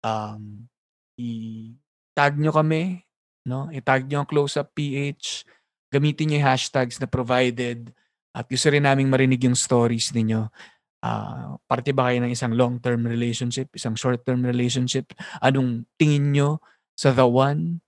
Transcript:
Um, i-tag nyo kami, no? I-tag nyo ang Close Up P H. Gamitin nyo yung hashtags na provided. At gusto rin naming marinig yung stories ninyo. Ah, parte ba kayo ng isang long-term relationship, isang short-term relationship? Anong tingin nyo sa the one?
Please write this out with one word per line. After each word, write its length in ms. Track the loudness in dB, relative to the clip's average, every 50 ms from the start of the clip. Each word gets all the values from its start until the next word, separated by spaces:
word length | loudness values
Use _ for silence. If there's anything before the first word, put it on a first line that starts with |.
Um, 640 | -4 -4 -4 -4 -6 -8 -12 -14 -16 -16 -18 -18 -20 _ _ _ _ _ _ _ _ _ _
i-tag 1160 | -10 -10 -8 -8 -8 -10 -12 -12 -12 -14 -16 -20 _ _ _ _ _ _ _ _ 2 2 2 2
nyo 140 | 2 0 2
kami, 560 | 2 2 2 2 0 0 -2 -4 -6 -8 _ _ _ _ _ _ _ _ _
no? 260 | -8 -8 -6 -8 -8
I-tag 320 | -10 -6 0 0 0 0 0
nyo 140 | -2 -4 -4
ang 100 | -4 0
Close 300 | 0 0 0 0 -2 -6
Up 140 | -6 _
P 260 | _ -6 -6 -4 -4 -4
H. 480 | -6 -6 -8 _ -10 -10 -10 -10 -14 _ _ _ _ _ _ _ _ _
Gamitin 380 | 0 2 2 2 2 0 -2
nyo 100 | 0 0
yung 120 | 2 4 4
hashtags 500 | 2 2 0 -2 -2 -2 -2 -2 -4 -8
na 80 | -6
provided. 880 | -4 -2 -4 0 2 2 2 2 2 0 -2 -6 -6 -6 -8 -12 -18 -20 _ _ _ _ _ _ _
At 180 | _ -12 -8 _
gusto 160 | -4 2 2
rin 160 | 4 4 4
naming 240 | 4 4 4 4 4
marinig 400 | 2 4 4 4 4 4 2 2
yung 80 | 2 2
stories 560 | 0 0 2 4 4 4 2 2 -2 -4 -2
ninyo. 380 | -2 -2 0 0 0 -2 -2 -4 _ -16 -20 -20 _ _ _ _ _ _
Ah, 560 | -6 -4 -4 -4 -6 -8 -10 -10 -12 -12 -14 -16 _
parte 260 | _ -2 -2 0 -2
ba 180 | 0 0 2 2
kayo 80 | 2 0
ng 120 | 0 -2
isang 180 | -4 -4 -4 -2
long-term 520 | 2 2 2 2 0 -4 -2 -2 -2 0 -2
relationship, 680 | -2 -2 -2 -2 -2 -2 -4 -4 -4 -4 -6 -8 -8
isang 220 | _ -8 -6 -6 -6
short-term 480 | -2 -2 -2 -2 0 _ -2 -2 0
relationship? 680 | 0 0 0 0 0 0 0 -2 -2 -2 -2 -4 -6 _ -16 _ -16 -16 -8 2
Anong 480 | 2 4 4 4 0 0 -2 -4 -8 _ _
tingin 380 | _ 2 2 4 2 2 2
nyo 260 | 2 2 2 2 0 -4 _ _ _ _ _ _
sa 180 | _ 2 4 4
the 120 | 6 6
one? 560 | 6 6 6 4 4 2 2 -2 -2 -4 -4 -6 _